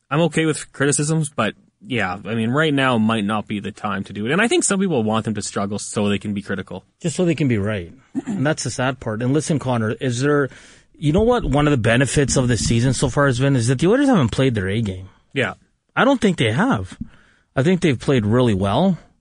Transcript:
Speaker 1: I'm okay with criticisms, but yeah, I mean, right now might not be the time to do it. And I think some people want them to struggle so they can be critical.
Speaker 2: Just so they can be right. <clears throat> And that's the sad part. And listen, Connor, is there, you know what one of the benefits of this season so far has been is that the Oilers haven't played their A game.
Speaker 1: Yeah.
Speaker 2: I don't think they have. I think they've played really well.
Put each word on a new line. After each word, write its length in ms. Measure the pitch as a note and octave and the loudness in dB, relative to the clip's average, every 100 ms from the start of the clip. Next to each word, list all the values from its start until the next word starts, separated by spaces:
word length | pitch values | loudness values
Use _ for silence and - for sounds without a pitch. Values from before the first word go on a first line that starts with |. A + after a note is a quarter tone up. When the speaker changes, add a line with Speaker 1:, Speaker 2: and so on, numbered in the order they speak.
| - | -4
Speaker 1:
I'm 120 | C#3+ | 0
okay 240 | E3 D#3 D#3+ | 0 0 0
with 260 | D3 - | -2 -6
criticisms, 580 | - C#3+ C#3+ D3 D#3+ D3+ | -2 0 0 0 -2 -2
but 260 | - G#2+ - _ _ G2+ | -2 -4 -4 _ _ -8
yeah, 280 | B2 F#2+ | -4 -2
I 220 | F2+ G2+ A2+ | -4 -6 -2
mean, 160 | A2+ | 0
right 220 | C3+ D#3+ | 0 2
now 240 | C#3 C3 A#2+ | 2 2 2
might 260 | A2 A2+ G2+ | 2 0 -2
not 220 | G#2+ - | -4 -4
be 120 | G#2 | -8
the 120 | G2 | -8
time 320 | - A2 G2 F#2+ | -8 -6 -6 -8
to 80 | |
do 120 | G2 A2 | -8 -4
it. 40 | |
And 100 | E3 | 0
I 60 | A#3 | 0
think 160 | F4+ | 0
some 160 | - G3+ | 0 0
people 240 | G3 C#3+ | 0 0
want 220 | G#2+ A2 A2 | 0 0 -2
them 80 | |
to 80 | G#2+ | -4
struggle 380 | - - G2+ G#2 | -6 -6 -4 -6
so 280 | - - G#2 | -6 -2 0
they 100 | G2+ | 0
can 140 | G#2+ | -4
be 80 | G2+ | -6
critical. 420 | - G2 F#2+ F#2 - _ | -6 -8 -8 -14 -16 _
Speaker 2:
Just 140 | F3 - | -6 -2
so 100 | F3+ | 0
they 100 | D#3 | 0
can 120 | C#3+ | 0
be 100 | A2 | 0
right. 340 | G2 G#2+ E2+ - _ | -2 -4 -8 -16 _
<clears throat> 120 | - - | -10 -6
And 180 | G3+ C#3 | -2 -2
that's 180 | D#3+ | -2
the 60 | C3 | -6
sad 280 | - B2+ C3 | -4 -4 -4
part. 220 | A#2+ G#2+ | -6 -4
And 100 | B2 | 0
listen, 240 | D3 - D3+ | 0 0 -2
Connor, 320 | C3 A#2+ A2 A2+ | 0 -2 -2 -2
is 220 | C3+ A#2+ | -4 -2
there, 280 | C#3 D3 C3+ - - - _ | 0 0 0 -6 -20 -20 _
you 180 | - D3 | -6 0
know 120 | E3 | 2
what 200 | A3 B3 | 2 2
one 220 | D#3 C3+ D3 | 0 2 2
of 40 | |
the 60 | C#3+ | 2
benefits 600 | A2 A#2 C3+ - C3 C#3 | 4 2 2 2 0 2
of 100 | B2 | 0
this 180 | A#2+ - | 0 0
season 280 | A#2 B2+ | 2 2
so 160 | B2 C#3 | 0 0
far 160 | D3 C#3+ | 2 2
has 140 | A#2+ | 2
been 160 | C#3 C#3 | 2 2
is 120 | A2+ | 2
that 120 | C3 | 2
the 80 | E3+ | 2
Oilers 200 | B3 C#4+ | 4 4
haven't 220 | A3+ A#2+ | 4 2
played 240 | - C3+ | 2 0
their 160 | A2 F#2+ | 0 -2
A 100 | G#2+ | -2
game. 280 | A2 F#2 F#2+ - _ | -4 -6 -12 -20 _
Speaker 1:
Yeah. 220 | C#3 G#2+ F#2 _ _ _ - | -6 -4 -6 _ _ _ 2
Speaker 2:
I 100 | A3+ | 2
don't 160 | C#4 | 4
think 160 | G#3 E3 | 2 2
they 140 | A#2+ | 0
have. 460 | A#2+ B3 A#2 F#2 - - - _ _ _ - | 2 2 0 -4 -10 -14 -16 _ _ _ 0
I 80 | |
think 180 | C#3 F#3 | 2 2
they've 180 | F3 A#2+ | 2 0
played 260 | - C3+ G#2 | 2 2 2
really 260 | A#2+ B2+ | 2 2
well. 460 | F#2+ G2 A2+ F#3+ E3 - _ | 2 0 2 2 0 -6 _